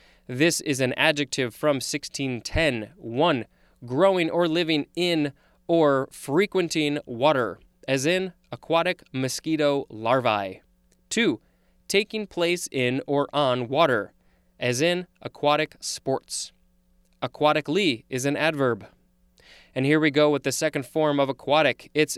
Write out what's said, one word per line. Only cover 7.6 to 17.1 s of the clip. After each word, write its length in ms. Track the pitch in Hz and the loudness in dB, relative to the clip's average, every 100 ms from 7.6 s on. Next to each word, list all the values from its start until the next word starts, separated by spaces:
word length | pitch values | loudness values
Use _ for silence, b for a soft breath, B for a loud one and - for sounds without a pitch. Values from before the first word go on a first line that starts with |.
| _ _ - | _ _ -4
as 180 | 135 143 | -2 0
in 280 | 185 185 - _ | -2 -4 -10 _
aquatic 500 | 123 - 165 175 175 - | -18 -2 0 0 -4 -8
mosquito 760 | 131 131 - 160 160 147 143 - | -6 -6 -6 -4 0 0 0 -4
larvae. 720 | 107 110 131 120 104 98 95 _ _ _ _ _ | -6 0 2 4 2 -2 -8 _ _ _ _ _
Two, 320 | - 226 113 - _ _ _ - | 0 0 0 -8 _ _ _ -2
taking 400 | 190 208 220 202 | -2 -2 -8 -8
place 420 | - 170 175 - | -2 -2 -2 -4
in 300 | 135 123 131 - | -2 0 -2 -2
or 200 | 143 139 | -2 0
on 340 | 147 139 123 117 | 0 0 0 -2
water, 460 | 135 165 117 98 _ _ _ _ _ | 2 2 2 -2 _ _ _ _ _
as 200 | 123 123 | -4 0
in 280 | 165 175 180 _ | 0 0 -6 _
aquatic 520 | 131 - 147 151 156 - | -14 -2 0 2 0 -6
sports. 720 | - - - 131 - - - _ _ _ _ _ _ | -10 -8 -4 -4 -4 -10 -12 _ _ _ _ _ _